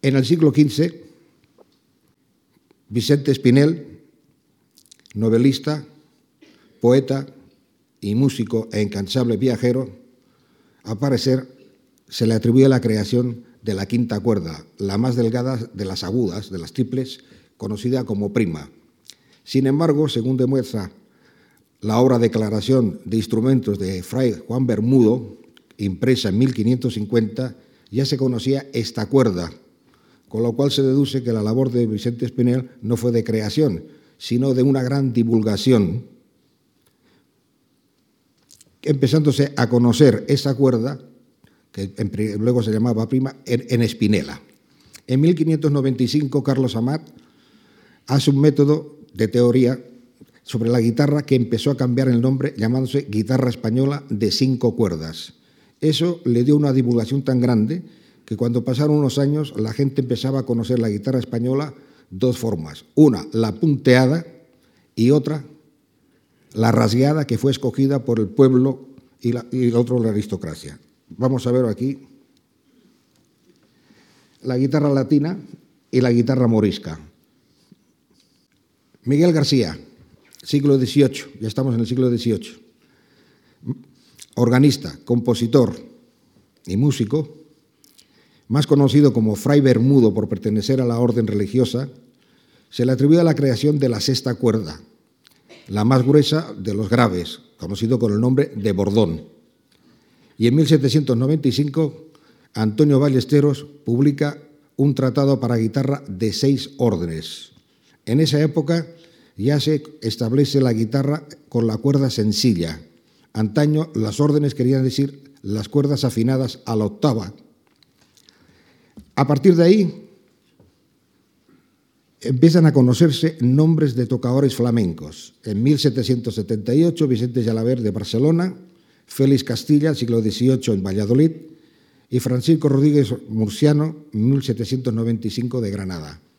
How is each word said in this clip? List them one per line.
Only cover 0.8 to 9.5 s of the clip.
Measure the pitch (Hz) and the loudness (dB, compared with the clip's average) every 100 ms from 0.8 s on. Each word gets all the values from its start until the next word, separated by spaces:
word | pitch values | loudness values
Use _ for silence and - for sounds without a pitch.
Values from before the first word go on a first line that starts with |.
| 170 - - _ _ _ _ _ _ _ _ _ _ _ _ _ _ _ _ _ _ | -4 -4 -20 _ _ _ _ _ _ _ _ _ _ _ _ _ _ _ _ _ _
Vicente | 113 123 143 139 | -4 0 0 2
Espinel, | 131 123 131 147 165 - - _ _ _ _ _ _ _ _ _ - _ | 2 4 4 4 0 -10 -20 _ _ _ _ _ _ _ _ _ -20 _
novelista, | 104 110 117 135 131 151 151 - _ _ _ _ _ _ _ _ _ | -4 0 4 2 0 -6 -8 -10 _ _ _ _ _ _ _ _ _
poeta | 120 131 135 135 135 - _ _ _ _ _ _ | 2 2 2 -6 -8 -18 _ _ _ _ _ _
y | 101 | -4
músico | 110 135 131 110 113 110 | 0 0 0 -4 -4 -4
e | 107 | -4
incansable | 101 101 95 131 117 104 | -4 -4 -4 -2 -2 0
viajero, | 127 | -2